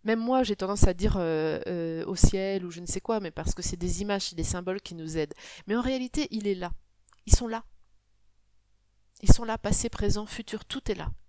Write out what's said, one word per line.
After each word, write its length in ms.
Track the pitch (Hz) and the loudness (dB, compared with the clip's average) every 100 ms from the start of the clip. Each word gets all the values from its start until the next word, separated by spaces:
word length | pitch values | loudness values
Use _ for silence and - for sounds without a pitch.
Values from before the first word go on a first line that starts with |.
Même 160 | 208 226 | -2 -2
moi, 240 | 226 262 | 0 0
j'ai 120 | 240 208 | 0 -2
tendance 300 | 190 202 208 | -4 6 6
à 80 | |
dire, 220 | 175 214 202 | 6 2 2
euh, 420 | 165 160 156 156 - | 0 0 -2 -4 -6
euh, 400 | 180 165 165 - | -6 -4 -6 -6
au 100 | 185 | 4
ciel 480 | - 190 190 196 | 4 4 -4 -4
ou 60 | 180 | -6
je 100 | 165 | -12
ne 60 | 175 | -8
sais 160 | 196 | -8
quoi, 180 | - 220 | -4 -4
mais 120 | 185 | -4
parce 240 | - - - | -6 -6 -4
que 80 | |
c'est 120 | 175 175 | -4 -4
des 280 | 180 180 | -4 -4
images, 260 | 202 196 - | -2 -2 -4
c'est 60 | 170 | -4
des 80 | |
symboles 360 | - 180 180 190 | -4 -4 -4 -6
qui 140 | - | -8
nous 240 | 165 160 160 | -12 -6 -4
aident. 160 | 151 - - - - | -4 -8 -18 -18 -4
Mais 100 | 226 | -2
en 60 | |
réalité, 460 | 247 262 254 - 294 | 0 -4 -4 -4 -4
il 160 | 220 202 | -4 -2
est 80 | |
là. 200 | 190 175 - _ _ _ _ - | -2 -4 -8 _ _ _ _ 2
Ils 100 | - | 2
sont 120 | 233 | 4
là. 160 | 226 - - - _ _ _ _ _ _ _ _ _ _ _ _ - | -8 -10 -20 -20 _ _ _ _ _ _ _ _ _ _ _ _ -4
Ils 100 | 196 | 10
sont 120 | - 233 | 10 10
là, 120 | 226 | -4
passé, 320 | 208 214 233 | 0 0 0
présent, 380 | - 208 208 214 | -2 0 0 -4
futur, 360 | - 220 214 | -12 -10 -10
tout 280 | - 277 - | -10 -8 -4
est 40 | 202 | -4
là. 140 | 147 - | -4 -8